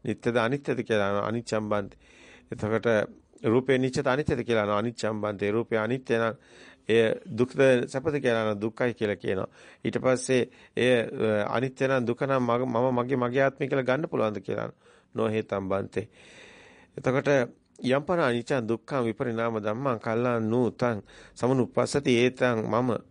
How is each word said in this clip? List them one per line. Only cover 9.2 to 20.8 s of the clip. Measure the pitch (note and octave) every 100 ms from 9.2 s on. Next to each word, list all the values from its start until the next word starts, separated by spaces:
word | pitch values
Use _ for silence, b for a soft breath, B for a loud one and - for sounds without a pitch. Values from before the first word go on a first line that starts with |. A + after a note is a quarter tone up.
| - F#2+ A2 B B B
ඊට | - A2+
පස්සේ | B2+ B2+ - C3 A#2 B B
එය, | - A#2+
අ, | B2 A2+ C3+ A2+ G#2+ G#2
අනිත්‍ය | A#2 C3 C3
නම් | C3+ C3+
දුක | A#2 A#2+
නම් | C#3 C3+
මග-, | B2 A#2+ C3
මම | A2+ B2+
මගේ, | B2 B2 C3
මගේ | A#2+ B2+
ආත්මය | C3+ - C3+
කියලා | C#3 B2+
ගන්න | C3 E3
පුළුවන්ද | C3 A2 G2+
කියලා | - G#2
අහනවා. | A2+ - b b b
නෝ | A2 A2+
හේතං | A2 G#2+ G2+ F#2+
බන්තේ. | G2 G2 - F#2+ B B B B B B B B
එතකොට | - B2+ C3 C#3 C#3+ A#2+ - _ -
යම් | B2+ C3+
පන | D3+ F3
අනිච්චං | C#3+ A#2+ A#2 C#3
දුක්ඛං | G#2+ A2+ - C#3
විපරිණාම | A#2 G#2 B2+ A2+ A#2 A2
ධම්මං | G#2 A2 C#3 A2+
කල්ලාන් | A2+ A2+ B2 A#2+
නූතං | A2 A#2 B2 -